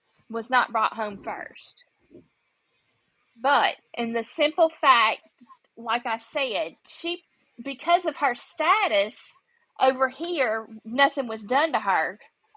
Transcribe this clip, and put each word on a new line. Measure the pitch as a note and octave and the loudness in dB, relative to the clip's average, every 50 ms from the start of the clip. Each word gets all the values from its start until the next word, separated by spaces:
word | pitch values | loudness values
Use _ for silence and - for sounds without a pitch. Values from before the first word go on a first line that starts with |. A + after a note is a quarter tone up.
| _ _ - - _ - | _ _ -20 -20 _ -10
was | A3 A3+ A3+ A#3+ | -10 -8 -4 0
not | B3+ B3 G#3+ - | 0 0 0 0
brought | G#3+ A3 G#3+ - - | 0 0 0 0 -2
home | A3 G#3+ G#3 G3+ F#3+ | -4 -8 -8 -8 -10
first. | - - F3+ - - - - - - - - _ _ _ _ _ _ _ - - - _ _ _ _ _ _ _ _ _ _ _ _ _ _ _ _ _ _ _ _ _ _ A#3 | -10 -10 -10 -10 -12 -16 -18 -20 -20 -20 -20 _ _ _ _ _ _ _ -20 -20 -20 _ _ _ _ _ _ _ _ _ _ _ _ _ _ _ _ _ _ _ _ _ _ -2
But | A#3 C#4 C#4+ A#3 D#3+ A2 - - _ _ - | 2 4 4 4 4 2 0 -2 _ _ -8
in | - A#3 A#3 | -6 -6 -4
the | A#3 A#3 | -4 -6
simple | A3 - - - D4 D#4 D#4 - D#4+ D#4+ - - | -6 -6 -2 0 0 0 4 2 2 2 2 2
fact, | D#4+ C#4 C4 A#3 A3 A3 - - _ _ _ _ A#3+ - - _ _ _ _ | 4 6 6 6 6 2 0 -2 _ _ _ _ -20 -20 -20 _ _ _ _
like | A#3 A#3 A#3 A3+ A#3+ A#3+ | -12 -6 -4 -4 -4 -2
I | A#3+ A3+ A#3 | -4 -6 -6
said, | - - - D4 C4+ B3 G#3 F3+ D#3+ E3 - _ _ | -8 -8 -6 -4 -4 -2 -2 -4 -4 -6 -8 _ _
she, | - - - - E4+ F4 F4 _ _ _ _ _ _ _ - | -18 -14 -10 -8 -8 -8 -8 _ _ _ _ _ _ _ -14
because | A#3+ C#4 C4+ - - E4 F4 F#4 F4+ | -12 -12 -12 -6 0 2 2 2 2
of | D#4+ C#4+ | 0 -4
her | - D4 C4 B3 | -2 -2 -2 -2
status | - - - - - D4+ E4 G4 A4 G#4 C#4+ A3 G3+ G3+ G#3+ - - - - _ _ _ _ _ _ _ _ _ - | -4 -10 -14 -6 -2 0 2 2 2 2 2 2 2 0 0 -4 -14 -20 -20 _ _ _ _ _ _ _ _ _ 2
over | C4 C4+ C4 B3+ C4 B3+ | 2 2 4 2 0 -2
here, | B3 - E4 F4 F4+ D4+ B3+ A3 A3 A3 A3 - A3 A3 - | -2 -4 -6 -4 -2 0 0 0 -2 -4 -6 -10 -16 -18 -14
nothing | A3 A#3 C4 C#4 D4 C#4+ C#4+ B3+ A#3 | -6 0 2 2 2 2 -2 -6 -6
was | A3 A3 G#3+ | -8 -8 -4
done | G3+ B3 C#4 D#4+ D#4+ | -2 0 0 0 0
to | B3+ G#3+ | 0 -2
her | G#3 G3 F#3 D#3+ D#3 D#3+ G3+ - - - _ _ _ _ _ | 0 0 0 0 0 -2 -6 -10 -18 -20 _ _ _ _ _